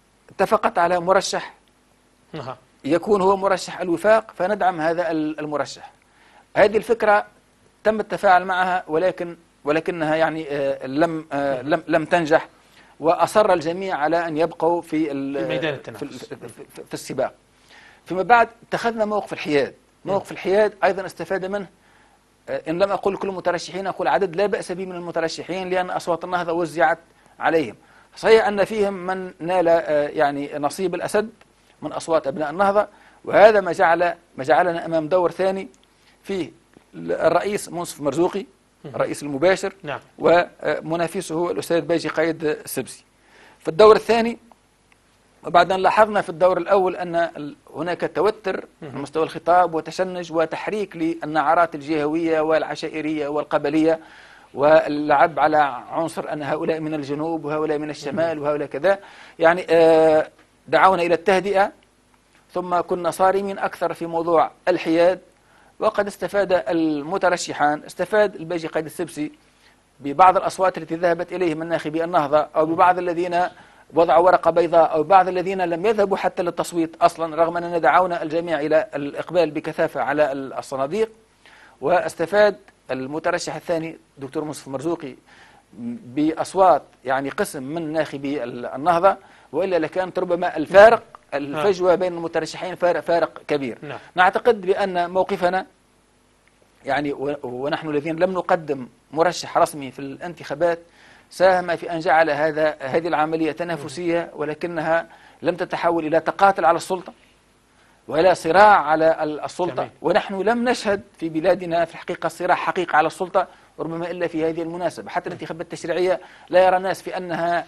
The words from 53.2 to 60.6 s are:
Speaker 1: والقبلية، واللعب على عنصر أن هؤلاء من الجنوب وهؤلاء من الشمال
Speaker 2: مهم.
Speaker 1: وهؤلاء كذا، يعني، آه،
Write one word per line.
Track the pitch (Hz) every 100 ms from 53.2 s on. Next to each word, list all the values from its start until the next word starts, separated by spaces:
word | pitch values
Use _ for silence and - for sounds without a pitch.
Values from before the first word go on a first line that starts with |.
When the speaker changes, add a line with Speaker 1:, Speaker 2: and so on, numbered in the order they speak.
| 143
Speaker 1:
والقبلية، | 147 143 151 143 156 156 160 - - - - -
واللعب | 123 147 160 147 147 151 143 165 143
على | 151 151 143 123 -
عنصر | - 165 196 -
أن | 156
هؤلاء | 139 156 170 160
من | 156
الجنوب | 156 139 147 160 165 147
وهؤلاء | 151 156 147
من | 151
الشمال | 139 143 147 165 156
Speaker 2:
مهم. | 147
Speaker 1:
وهؤلاء | 147 139
كذا، | 139 175 196 - - - -
يعني، | 165 180 -
آه، | 165 165 160 160 156 - - _ _